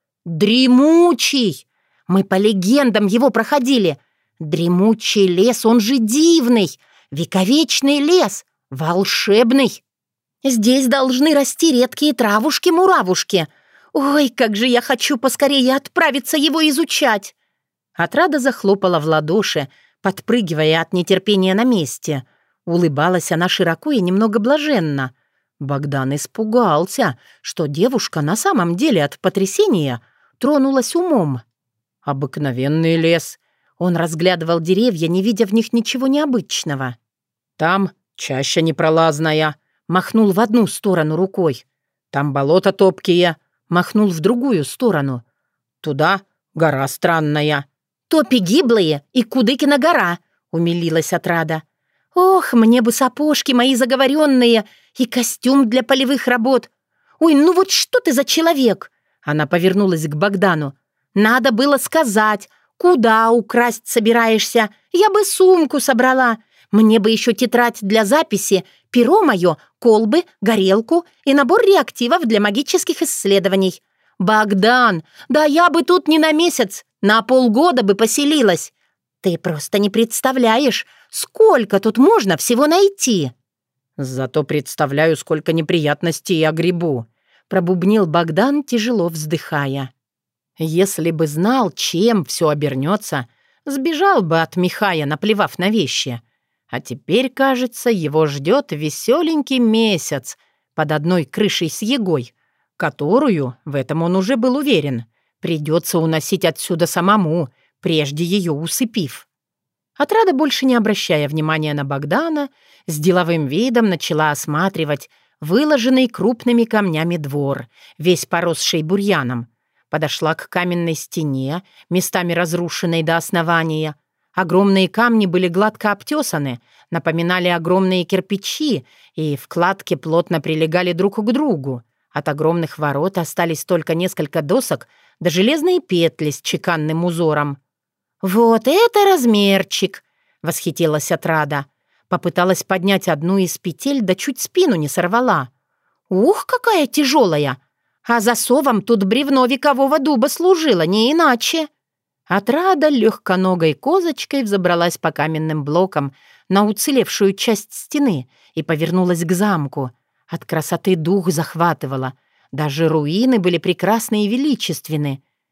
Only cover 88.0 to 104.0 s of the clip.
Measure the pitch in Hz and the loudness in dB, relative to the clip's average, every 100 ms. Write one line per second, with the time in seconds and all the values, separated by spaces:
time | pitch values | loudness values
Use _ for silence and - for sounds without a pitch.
88 | 180 165 165 160 247 285 285 240 220 233 | 2 0 0 0 0 0 -2 -4 -2 -2
89 | 175 165 151 160 - 151 139 139 131 - | -2 -4 -6 -6 -4 -4 -4 -6 -8 -14
90 | _ _ _ _ _ _ 160 165 190 - | _ _ _ _ _ _ -4 0 0 0
91 | 165 160 160 151 196 262 202 - - 170 | -4 -2 -4 -2 0 0 -2 -4 -6 0
92 | 220 220 139 - 160 147 143 131 139 208 | 0 0 -2 -2 -2 0 -4 -4 -4 -4
93 | - 147 123 _ _ _ - 277 269 302 | -4 -8 -8 _ _ _ -8 -4 -4 0
94 | 392 349 175 165 160 - 180 - 202 170 | 2 2 2 0 -2 -2 -4 -2 -2 -2
95 | 143 151 208 208 170 - 180 220 143 - | -4 -4 -2 -2 -2 -2 -2 0 -2 -4
96 | - 117 - _ _ _ _ 123 - 117 | -6 -10 -14 _ _ _ _ -12 -10 -14
97 | - 196 262 - 269 254 247 - 247 220 | -2 -2 -2 0 0 0 -4 -4 -2 -2
98 | 151 151 156 143 139 262 269 151 151 - | 0 0 0 -2 -2 -2 -2 -6 -8 -6
99 | - 277 330 320 277 262 233 220 226 180 | -2 0 0 -2 -2 0 0 2 0 -2
100 | - 143 - - _ _ _ - 156 151 | -4 -8 -10 -20 _ _ _ -6 -4 -2
101 | 156 180 151 - 208 - 165 - 214 269 | 0 -2 -2 -2 -2 -2 -6 -6 -4 -2
102 | 196 151 120 _ _ _ _ _ 160 - | -2 -4 -4 _ _ _ _ _ -8 -6
103 | 147 226 294 175 127 117 - 139 127 156 | -2 0 2 0 -4 -8 -8 -6 -4 -4